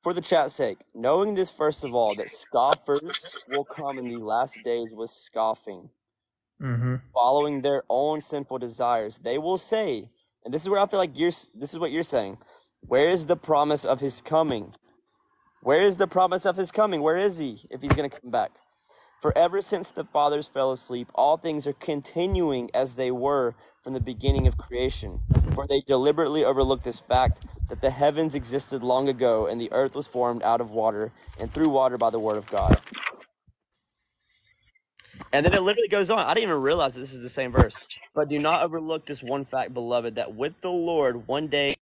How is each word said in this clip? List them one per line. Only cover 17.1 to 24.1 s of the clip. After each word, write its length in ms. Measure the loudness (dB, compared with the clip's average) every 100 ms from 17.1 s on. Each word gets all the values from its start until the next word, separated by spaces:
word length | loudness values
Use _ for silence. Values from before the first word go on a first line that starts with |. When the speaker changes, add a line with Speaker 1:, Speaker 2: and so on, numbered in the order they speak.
| 2
Speaker 1:
is 220 | 2 0
he 240 | -8 -8 -14
if 120 | -10
he's 120 | 0 0
gonna 140 | 0
come 200 | -6 -4
back?" 220 | -2 -2 _ _ _ _ _ _ _
For 160 | 0 4
ever 240 | 4 2
since 280 | -2 -4 -4
the 120 | -10
fathers 460 | -4 2 2 2 -4
fell 240 | -2 0
asleep, 340 | -2 -6 -8 -6 2
all 220 | 2 2
things 280 | 0 -4 -4
are 60 |
continuing 960 | -6 -4 -6 -4 -4 -2 0 0 -2 -2
as 200 | -2 -2
they 180 | -2 -2
were 440 | 2 2 4 0 -2 -20 _
from 120 | -10
the 80 | -6
beginning 440 | -4